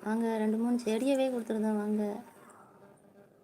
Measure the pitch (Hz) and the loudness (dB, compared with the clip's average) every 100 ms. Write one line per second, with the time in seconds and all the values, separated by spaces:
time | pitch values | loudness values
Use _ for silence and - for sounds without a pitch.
0 | 208 220 226 226 214 220 233 240 226 220 | -2 0 0 0 0 2 2 0 0 0
1 | 262 269 262 247 220 220 214 214 208 214 | 2 2 2 0 -2 -2 0 0 0 0
2 | 208 208 - - - - - - - - | -2 -4 -12 -20 -20 -20 -20 -20 -20 -20
3 | - - - - | -20 -20 -20 -20